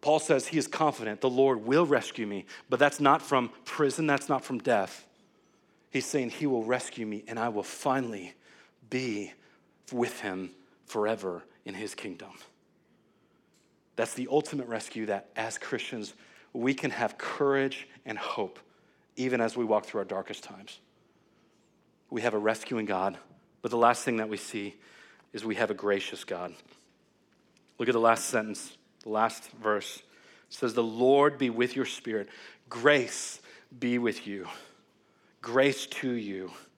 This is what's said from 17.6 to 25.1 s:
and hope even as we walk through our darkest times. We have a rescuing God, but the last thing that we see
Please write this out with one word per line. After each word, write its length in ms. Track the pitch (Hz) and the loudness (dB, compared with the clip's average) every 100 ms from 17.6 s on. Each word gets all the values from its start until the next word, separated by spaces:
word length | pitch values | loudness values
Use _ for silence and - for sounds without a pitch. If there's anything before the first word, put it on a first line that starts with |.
| 135 135 - - | 2 -2 -14 -18
and 120 | - 104 | -12 -8
hope 440 | - - 98 - - _ _ _ _ - | -6 -4 -4 -6 -20 _ _ _ _ -4
even 240 | 127 123 | -2 2
as 160 | 113 120 | 0 0
we 80 | |
walk 200 | 113 107 | 2 2
through 140 | - 110 | 2 -6
our 60 | |
darkest 400 | 95 95 95 104 | -4 -6 -6 -12
times. 340 | - 98 101 - _ _ _ _ _ _ _ _ _ _ _ _ _ | -14 -18 -18 -20 _ _ _ _ _ _ _ _ _ _ _ _ _
We 140 | 123 | -2
have 120 | 117 | 0
a 40 | 107 | 2
rescuing 480 | 107 110 - 120 107 | 0 0 -2 -4 -2
God, 320 | 95 95 90 - - _ _ | 0 0 -2 -16 -20 _ _
but 120 | 123 | -4
the 40 | 120 | 4
last 280 | 117 120 | 6 6
thing 140 | - 117 | 0 -2
that 100 | 110 | -2
we 80 | 107 | -6
see 400 | - 110 101 - - - - | -6 -8 -8 -12 -20 -20 -20